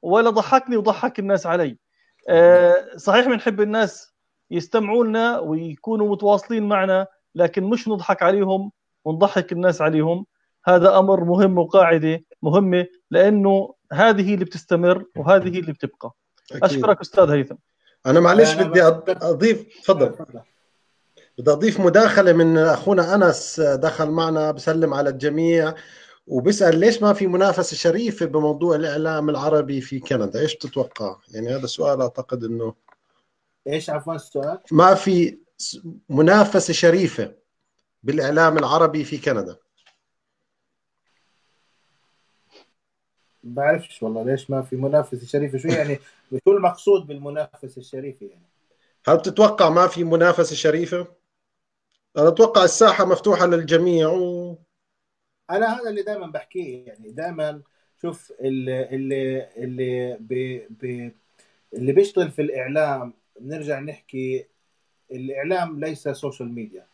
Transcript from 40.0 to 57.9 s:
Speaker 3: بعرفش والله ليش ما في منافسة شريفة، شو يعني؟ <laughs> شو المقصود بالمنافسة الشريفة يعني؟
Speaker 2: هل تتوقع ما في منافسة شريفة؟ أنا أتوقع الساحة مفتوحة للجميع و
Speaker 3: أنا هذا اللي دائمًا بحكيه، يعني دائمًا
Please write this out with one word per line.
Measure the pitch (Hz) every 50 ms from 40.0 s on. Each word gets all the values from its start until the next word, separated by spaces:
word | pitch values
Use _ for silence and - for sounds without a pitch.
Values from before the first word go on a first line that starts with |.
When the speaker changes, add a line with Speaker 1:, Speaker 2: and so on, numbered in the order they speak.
| _ _ _ _ _ _ _ _ _ _ _ _ _ _ _ _ _ _ _ _ _ _ _ _ _ _ _ _ _ _ _ _ _ _ _ _ _ _ _ _ _ _ _ _ _ _ _ _ _ _ _ _ _ _ _ _ _ _ _ _ _ _ _ _ _ _ _ _ _
Speaker 3:
بعرفش | 120 120 135 139 147 156 180 - - - - 117
والله | 110 110 113 113
ليش | 123 135 135 135 -
ما | 139 135
في | 131 131 -
منافسة | 127 131 139 147 151 143 - - 127 120 120
شريفة، | - 143 147 139 131 131
شو | 123 160
يعني؟ | - 156 151 147 143 - _ _ _ _
<laughs> | _ _ 131 131 _
شو | 190 202 202
المقصود | 185 175 - - - 202 202 185 151 143
بالمنافسة | 147 139 139 143 147 151 151 - _ - - 131 _ 131
الشريفة | 127 - - 131 139 139 131 _ 104
يعني؟ | 98 _ _ _ _ _ _ _ _ _ _ _ _ _ _ _ -
Speaker 2:
هل | 156 165
تتوقع | - 190 170 - 190 208 - - 190 160
ما | 160 175 180 175
في | - 170 175
منافسة | 165 165 165 170 175 175 175 170 160 156
شريفة؟ | - - 160 151 165 170 165 180 175 175 - _ _ _ _ _ _ _ _ _ _ _ _ _ _ _ _ _ _ _ _ _ 147
أنا | 147 165
أتوقع | 165 - 226 226 - 208 180
الساحة | 175 - - 226 214 190 - 196
مفتوحة | 180 180 170 - 208 196 165 180
للجميع | 175 175 165 165 139 156 165 175 180 175 165 160 156
و | 170 185 180 180 180 175 175 175 170 165 _ _ _ _ _ _ _ _ _ _ _ _ _ _ _ _ _ _
Speaker 3:
أنا | 170 202 226 226 226 233
هذا | 240 226
اللي | 208 208
دائمًا | 190 202 208 202 180 160
بحكيه، | 156 - - _ _ 185 175 143 123 127 127 123
يعني | 110 107 110 107
دائمًا | 117 135 160 175 170 160 151 151 147 147 139 _ _ _ _ _